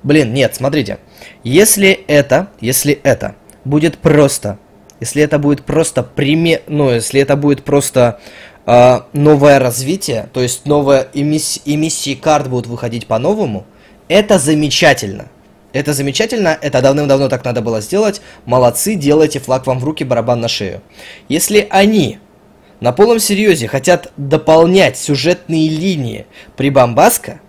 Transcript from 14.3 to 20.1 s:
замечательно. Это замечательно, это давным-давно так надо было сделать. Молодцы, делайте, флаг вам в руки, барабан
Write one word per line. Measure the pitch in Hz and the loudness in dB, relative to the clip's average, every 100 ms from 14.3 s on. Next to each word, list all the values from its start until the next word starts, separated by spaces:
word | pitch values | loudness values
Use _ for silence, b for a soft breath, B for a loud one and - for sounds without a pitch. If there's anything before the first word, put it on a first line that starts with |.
| 190 | 0
замечательно. | 143 151 151 - 160 135 101 - - _ _ _ _ | 2 0 0 2 2 2 -4 -12 -16 _ _ _ _
Это | 131 143 | -6 -4
замечательно, | 139 139 139 220 240 180 156 | -4 -4 -2 -4 0 -2 -2
это | 147 120 | -2 2
давным-давно | 131 139 147 139 135 | 2 2 2 2 2
так | 127 | -2
надо | 127 120 | -4 -4
было | 113 113 | -4 -6
сделать. | 104 190 214 196 B B - | -4 -2 -2 -4 B B -2
Молодцы, | 127 123 - 202 214 | 2 2 0 -4 -2
делайте, | 143 147 151 139 | 2 2 2 0
флаг | 120 131 131 | -4 -4 -2
вам | 127 | -4
в | |
руки, | 135 156 | -4 -6
барабан | 135 | -4